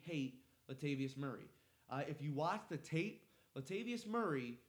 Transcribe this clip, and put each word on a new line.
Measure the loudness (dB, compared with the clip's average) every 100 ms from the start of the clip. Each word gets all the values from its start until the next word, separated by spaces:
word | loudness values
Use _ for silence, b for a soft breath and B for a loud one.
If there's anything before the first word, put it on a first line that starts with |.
hate | -2 0 0 -4 B B -12
Latavius | -4 0 2 0 0
Murray. | -4 -4 -10 b b b b
Uh, | -2 -2
if | -2
you | 0
watch | 2 2 2 -2
the | -6
tape, | 2 2 2 -2 -16 B B -8
Latavius | -2 -2 0 -2 0
Murray | 2 4 2 0 -6